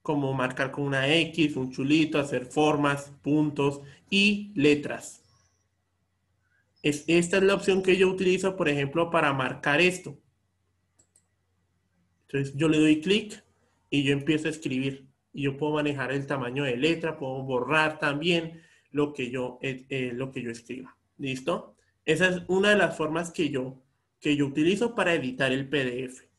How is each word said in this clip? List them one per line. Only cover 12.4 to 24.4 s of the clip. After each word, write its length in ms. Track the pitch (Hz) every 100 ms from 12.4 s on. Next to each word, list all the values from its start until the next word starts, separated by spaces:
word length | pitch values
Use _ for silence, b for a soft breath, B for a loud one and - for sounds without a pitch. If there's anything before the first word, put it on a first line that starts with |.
| 139 135
yo 120 | 160
le 120 | 156
doy 220 | 156 151
clic 420 | 180 214 208 - _ _ _ _ _
y 140 | 143
yo 100 | 139
empiezo 340 | 139 139 151 156
a 40 |
escribir. 560 | 156 143 131 135 135 - _ _
Y 120 | -
yo 140 | 139 135
puedo 160 | 151
manejar 380 | 151 147 135 127
el 140 | 139 139
tamaño 380 | 139 123 131
de 120 | 143 120
letra, 420 | 151 165 165 156
puedo 260 | 135 131
borrar 560 | 135 127 123 156 156 156
también 640 | 147 143 170 170 165 B B B B
lo 240 | 143 147
que 160 | 147 123
yo, 300 | 127 127 123
eh, 240 | 135 131 -
eh, 220 | 131 127
lo 180 | 120 131
que 100 | 131
yo 80 | 117
escriba. 480 | 117 - 127 131 _ _ _
¿Listo? 580 | 139 131 - 185 - _ _ _
Esa 260 | - 160 185
es 120 | 180 175
una 220 | 185 208
de 80 | 208
las 200 | 165 165
formas 340 | 156 160 175
que 180 | - 151
yo, 340 | 135 131 131 _ _ _ _
que 160 | 151
yo 120 | 143